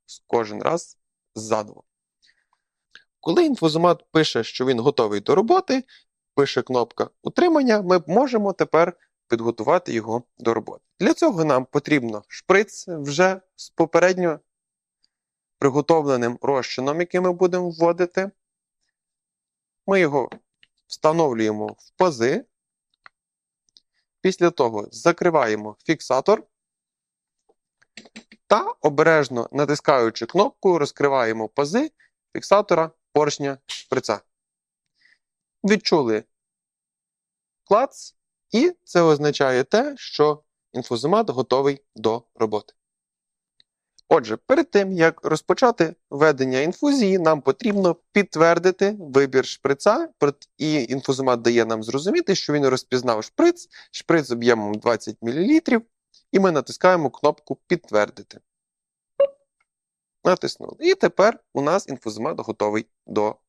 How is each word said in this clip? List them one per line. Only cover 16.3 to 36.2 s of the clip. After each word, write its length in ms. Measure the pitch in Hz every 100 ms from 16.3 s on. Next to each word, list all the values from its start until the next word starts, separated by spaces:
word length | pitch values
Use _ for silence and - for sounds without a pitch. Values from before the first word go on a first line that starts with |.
| 120
розчином, 580 | 127 139 117 - 135 160
який 200 | 180 180
ми 140 | 180
будемо 360 | 175 185 180 180
вводити. 600 | 160 170 175 175 - 196 - _ _ _ _ _ _ _ _ _ _ _ _ _ _ -
Ми 120 | 196
його 300 | 160 143 117 - _ _ _ _ _
встановлюємо 800 | - 151 165 156 117 107 107 107
в 240 | 107 _ -
пази. 480 | 185 127 120 185 - _ _ _ _ _ _ _ _ _ _ _ _ _ _ _ _ _
Після 280 | 185 - 175
того 380 | 170 120 107 104
закриваємо 840 | - 170 175 175 156 117 107 107 104
фіксатор 600 | - 160 - 127 139 214 - _ _ _ _ _ _ _ _ _ _ _ _ _ _ - - - - - -
та, 140 | 208 392 -
обережно 680 | 151 139 156 160 135 123 -
натискаючи 760 | 139 147 147 - 139 113 - 117
кнопку, 540 | 175 254 - 196 170
розкриваємо 680 | 143 - 143 135 113 110 110
пази 420 | - 143 220 311 - _ _ _
фіксатора 580 | - - 202 208 165 160 - _
поршня 440 | 147 147 - 139 135 -
шприца. 560 | - - 131 - 104 - _ _ _ _ _ _ _ _ _ _ _ _ _
Відчули 600 | 196 208 - 165 120 107